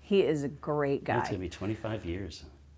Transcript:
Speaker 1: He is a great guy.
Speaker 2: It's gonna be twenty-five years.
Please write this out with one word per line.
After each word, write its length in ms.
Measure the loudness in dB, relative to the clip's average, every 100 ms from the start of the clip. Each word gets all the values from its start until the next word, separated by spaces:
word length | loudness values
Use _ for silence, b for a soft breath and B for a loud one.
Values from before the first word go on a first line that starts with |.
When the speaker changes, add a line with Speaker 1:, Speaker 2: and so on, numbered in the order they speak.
Speaker 1:
He 200 | 2 4
is 200 | 6 4
a 60 | 0
great 540 | -4 -2 0 2 0 0
guy. 140 | 0
Speaker 2:
It's 100 | 0
gonna 100 | -2
be 100 | -4
twenty-five 540 | -4 -4 -2 -2 -4 -4
years. 380 | -4 -6 -10 -16 -20 -20